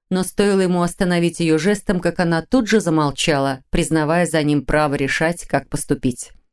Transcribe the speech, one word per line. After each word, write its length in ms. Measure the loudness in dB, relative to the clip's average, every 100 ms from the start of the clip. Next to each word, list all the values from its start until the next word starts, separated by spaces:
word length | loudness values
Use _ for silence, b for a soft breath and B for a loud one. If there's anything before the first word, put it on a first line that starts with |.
| -6
но 120 | -4
стоило 380 | -4 0 2 2
ему 220 | 2 2
остановить 580 | 0 0 0 2 0 0
её 180 | 0 2
жестом, 420 | 2 0 0 0
как 200 | 0 0
она 220 | 0 0
тут 260 | 0 0 2
же 120 | 2
замолчала, 840 | 2 0 0 -2 0 0 0 -4 -4
признавая 560 | -2 0 0 2 0 2
за 160 | 0
ним 220 | 2 0
право 300 | 0 0 0
решать, 520 | -2 -2 -2 -2 -4 -4
как 220 | -6 -4
поступить. 600 | -8 -4 -2 -2 -6 -12 -20 _